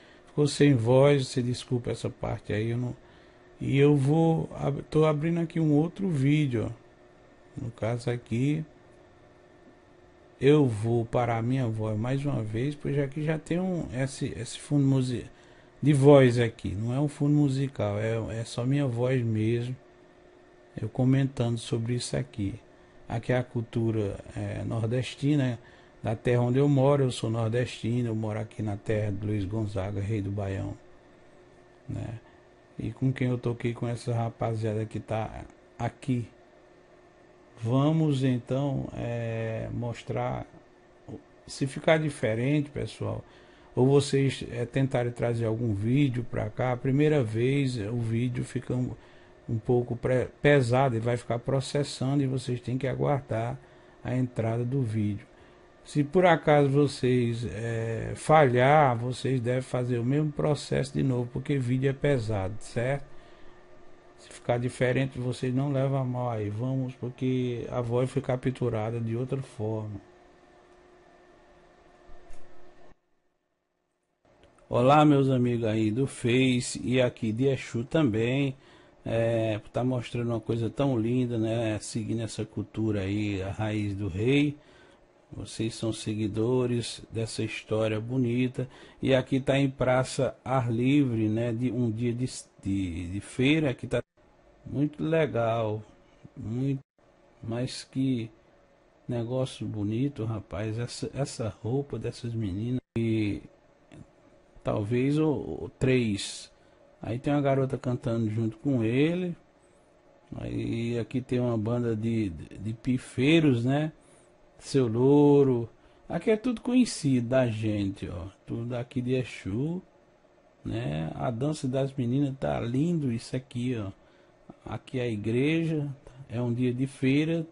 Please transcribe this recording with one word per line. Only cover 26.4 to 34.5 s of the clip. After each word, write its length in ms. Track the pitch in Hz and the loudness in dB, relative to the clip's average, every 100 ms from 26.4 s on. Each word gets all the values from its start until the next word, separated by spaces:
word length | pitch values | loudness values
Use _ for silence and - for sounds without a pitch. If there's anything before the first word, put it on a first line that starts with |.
onde 160 | 123 123 | 4 4
eu 100 | 143 | 4
moro, 360 | 139 135 143 | 4 4 4
eu 80 | 131 | 2
sou 180 | 113 117 | 0 -2
nordestino, 760 | 113 113 117 123 - 107 120 120 | -2 0 0 -2 -4 -4 -2 -2
eu 60 | |
moro 260 | 110 110 107 | -2 -4 -4
aqui 200 | 110 - | -6 -6
na 160 | 107 101 | -6 -6
terra 360 | - 107 104 | -2 0 0
de 120 | 98 | -2
Luiz 200 | 104 107 | -2 -2
Gonzaga, 560 | 95 110 104 98 95 101 | -2 -4 -4 -4 -4 -4
rei 200 | 98 113 | -2 -2
do 120 | 98 | -4
Baião, 440 | 101 98 98 101 104 - - - - - - - - - - - | -4 -4 -4 -6 -10 -16 -20 -20 -20 -20 -20 -20 -20 -20 -20 -10
né? 300 | 101 110 113 - - - - - - | -8 -8 -10 -16 -20 -20 -20 -18 -10
E 140 | 117 | -8
com 220 | 113 131 | -2 -2
quem 160 | 131 127 | 0 -2
eu 100 | 123 | -2
toquei 340 | 123 113 120 | -2 -4 -4
com 140 | 117 120 | -4 -4
essa 260 | 120 - | -4 -4
rapaziada 720 | 117 117 - 117 | -2 -2 -4 -4